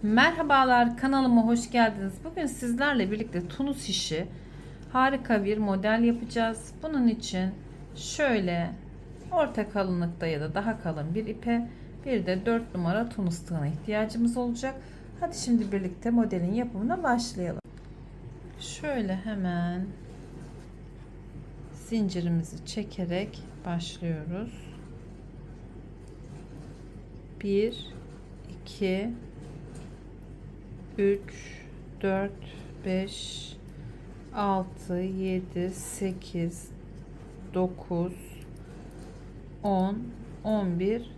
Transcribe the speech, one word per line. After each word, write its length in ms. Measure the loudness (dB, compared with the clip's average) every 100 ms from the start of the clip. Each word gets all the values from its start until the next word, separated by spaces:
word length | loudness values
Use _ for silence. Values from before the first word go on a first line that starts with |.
Merhabalar, 920 | 8 8 8 6 6 8 10 10 8 6
kanalıma 480 | 4 6 8 8 8
hoş 260 | 6 4
geldiniz. 420 | 6 6 6 -4 -4
Bugün 220 | -6 -2 -2
sizlerle 680 | 0 -2 2 4 4 4
birlikte 360 | 2 0 -2 -2
tunus 420 | -2 -2 0 0
işi 380 | -2 0 -2 -2 -8 -12 -14 -12 -14 -2
harika 540 | 4 6 4 4 4 4
bir 120 | 2
model 460 | 4 4 4 6
yapacağız. 720 | 6 4 0 2 2 0 -8 -8
Bunun 240 | -2 4 6
için 440 | 4 0 0 0 -2 -10 -14 -14 -10
şöyle 760 | -8 2 4 4 4 2 0 -4 -12 -14 -14 -12 -2
orta 380 | 2 2 2 0
kalınlıkta 580 | 2 2 2 0 0 0
ya 140 | 0
da 120 | 0
daha 260 | 0 0 0
kalın 320 | -2 -2 0 -2
bir 120 | -2
ipe, 420 | -4 2 2 0 -6 -14 -10 0
bir 200 | 2 2
de 200 | 2 4
dört 300 | 2 2 0
numara 340 | 2 2 2
tunus 360 | 0 0 0 -2
tığına 220 | 0 0
ihtiyacımız 720 | -2 0 0 0 4 2 4
olacak. 380 | 0 0 -2 -4 -10 -14 -14 -4
Hadi 180 | -4 -2
şimdi 340 | 4 4 4
birlikte 380 | 0 0 -2 2
modelin 440 | 4 4 4 2
yapımına 500 | 2 0 0 0 2
başlayalım. 580 | 4 2 2 -2 -2 -4 -8 -18 -16 -16 -16 -14 -14 -14 -14 -12
Şöyle 560 | -10 -6 -2 0 2 0
hemen 680 | -2 0 0 2 0 0 -4 -6 -12 -12 -12 -12 -12 -12 -14 -14 -14 -14 -14 -14 -14 -12 -12 -12 -12
zincirimizi 920 | -12 -2 2 2 2 2 2 2 -6 -6
çekerek 800 | -4 -4 -4 -2 0 -2 -6 -12 -10 -4
başlıyoruz. 840 | -2 -4 -6 -2 -2 -2 -4 -6 -8 -14 -14 -14 -14 -14 -14 -14 -14 -14 -14 -14 -14 -14 -14 -14 -14 -14 -12 -12 -14 -14 -14 -14 -14 -14 -14 -14 -8
Bir, 500 | 2 4 4 0 -10 -12 -14 -14 -16 -14 -14
iki, 640 | -12 -12 -2 0 2 0 -4 -10 -14 -12 -12 -12 -12 -12 -14 -14 -14 -14 -14 -14 -14 -14 -14 -12 2
üç, 640 | 4 4 0 -12 -14 -14 -14 -14 -14 -2
dört, 300 | 2 2 0 -4 -12 -12 -12 -8 0
beş, 600 | 0 0 -6 -8 -8 -10 -12 -14 -12 -12 -12 -14 -14 -10 0
altı, 580 | 2 2 0 -6 -4
yedi, 800 | 0 0 0 0 0 0 -2 -2
sekiz, 960 | -2 -8 -2 -2 -2 -4 0 0 -2 -10 -12 -14 -14 -14 -14 -14 -14 -6
dokuz, 600 | 0 0 0 -4 0 0 -4 -12 -12 -12 -12 -12 -14 -14 -14 -14 -14 -14 -14 -14 -4
on, 340 | 2 4 4 2 -4 -10 -12 -6
on 360 | 0 2 4 4
bir 320 | 4 2 -2